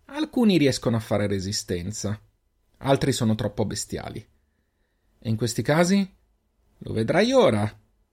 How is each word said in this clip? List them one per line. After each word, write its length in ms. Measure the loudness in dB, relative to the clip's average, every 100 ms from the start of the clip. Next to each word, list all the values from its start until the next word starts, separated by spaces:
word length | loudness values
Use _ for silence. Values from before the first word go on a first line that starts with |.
| -14
"Alcuni 520 | -6 -4 2 4 4
riescono 380 | 4 2 -2 -2
a 40 |
fare 280 | -2 -2 0
resistenza, 920 | -2 -4 -8 -6 -6 -6 -8 -8 -8 _ _ _ _ _ _
altri 340 | 0 2 2
sono 240 | 0 0 0
troppo 280 | -4 -4
bestiali." 600 | -4 -4 -8 -10 -10 -14 -18 _ _ _ _ _ _ _ _ _
"E 100 | -4
in 60 | -2
questi 260 | -2 -2
casi?" 500 | 0 2 4 2 0 _ _ _ _ _ _ _
"Lo 140 | -6
vedrai 380 | -4 0 2 4
ora." 480 | 4 4 4 -2 -6 _ _ _